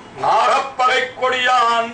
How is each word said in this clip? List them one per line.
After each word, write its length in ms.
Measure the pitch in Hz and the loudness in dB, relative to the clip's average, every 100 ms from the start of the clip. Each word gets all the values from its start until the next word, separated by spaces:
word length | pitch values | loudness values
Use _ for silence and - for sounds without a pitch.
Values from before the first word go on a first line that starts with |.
| - 135 | -18 -6
நாகப்பகை 840 | 139 214 - 269 269 - 254 254 247 | 0 2 2 0 -2 -2 0 0 -4
கொடியான்" 760 | - 254 254 247 254 233 233 233 | -4 -2 0 2 2 2 0 -2